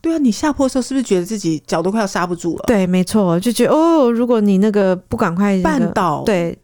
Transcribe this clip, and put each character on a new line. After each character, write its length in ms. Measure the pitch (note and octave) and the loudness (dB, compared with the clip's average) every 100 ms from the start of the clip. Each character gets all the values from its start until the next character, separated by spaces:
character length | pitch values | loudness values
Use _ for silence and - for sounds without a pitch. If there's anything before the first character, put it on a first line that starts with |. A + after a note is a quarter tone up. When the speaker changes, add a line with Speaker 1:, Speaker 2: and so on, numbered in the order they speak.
Speaker 1:
对 120 | E4 | -4
啊， 40 | E4 | 0
你 120 | C4 | 0
下 220 | G3+ D4+ | 0 -2
坡 140 | C#4+ C4+ | 0 -2
的 20 | |
时 60 | C4 | -2
候 60 | |
是 100 | A#3+ | -4
不 60 | C4 | -4
是 40 | |
觉 160 | A#3 F#3 | 0 -2
得 60 | |
自 140 | F3 A3 | -2 -4
己 240 | E3+ D#3 - | -4 -4 -4
脚 140 | E3+ | -2
都 100 | F3 | -2
快 120 | A3 | -2
要 40 | G3 | -2
刹 200 | G3 F3 | -2 -4
不 100 | F3 | -4
住 180 | F3 - | -4 -4
了？ 60 | - | 0
Speaker 2:
对， 200 | G#3+ F#3 | 0 2
没 160 | F3+ | 0
错， 380 | F#3 A3 F#3 E3+ | 2 0 2 0
就 100 | A#3 | 0
觉 140 | A3+ | 0
得， 80 | A#3+ | 2
哦， 400 | D4+ E4 E4 A#3+ | 4 4 4 2
如 140 | A#3 A#3+ | 2 0
果 160 | A#3 | 2
你 160 | G#3 F#3+ | 2 2
那 120 | G#3+ | 2
个 240 | G#3 F#3+ | 2 0
不 220 | F#3 - A#3 | 0 -4 -4
赶 180 | G3+ | -2
快 220 | E3+ G3+ F#3+ | 0 0 2
那 220 | D#4 C#4+ | 0 0
个 80 | F3 | 0
Speaker 1:
绊 60 | |
倒。 280 | A3+ F3+ A#3+ | 0 -2 -2
Speaker 2:
对， 320 | A#3 F#3 E3+ - | 0 0 -2 -8